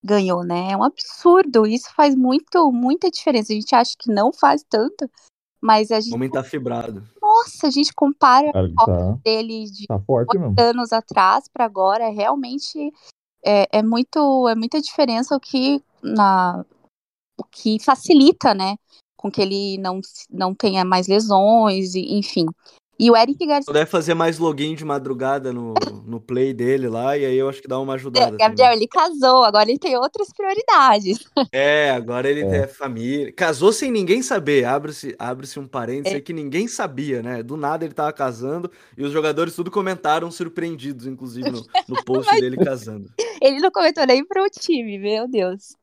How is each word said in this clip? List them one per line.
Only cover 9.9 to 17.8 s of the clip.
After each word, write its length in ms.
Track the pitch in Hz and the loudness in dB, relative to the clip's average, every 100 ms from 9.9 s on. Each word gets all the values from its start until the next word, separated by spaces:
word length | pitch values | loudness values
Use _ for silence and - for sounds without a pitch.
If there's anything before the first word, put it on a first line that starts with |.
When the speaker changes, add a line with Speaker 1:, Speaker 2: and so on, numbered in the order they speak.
| 104 | -6
Speaker 3:
forte 380 | 101 131 123 196 | 0 0 0 -2
Speaker 1:
oito 20 | |
Speaker 3:
mesmo. 160 | 147 98 | 0 2
Speaker 1:
anos 340 | 240 240 233 | 2 2 -2
atrás 520 | 226 - - 190 220 - | -4 -2 2 2 2 -2
pra 140 | - 233 | -4 -4
agora, 380 | 190 190 214 226 | 0 0 2 -2
é 40 | |
realmente, 800 | 208 214 285 247 269 - 311 294 _ - _ _ _ - | -2 -2 -2 -6 -10 -10 -10 -10 _ -20 _ _ _ 0
é, 340 | 202 196 214 | 2 2 0
é 40 | |
muito, 640 | 220 233 254 311 285 262 247 | 0 0 -2 0 2 2 2
é 80 | 226 | 0
muita 260 | 233 311 | -2 -4
diferença 540 | 302 - 269 226 262 277 | -4 -2 0 0 -2 -4
o 40 | |
que 420 | - 269 262 285 _ _ | -2 -2 0 -2 _ _
na, 640 | - 220 196 190 180 175 - _ _ _ _ _ _ - | -4 2 4 4 0 -4 -12 _ _ _ _ _ _ -18
o 40 | |
que 360 | - - 220 214 | -18 -6 -4 -2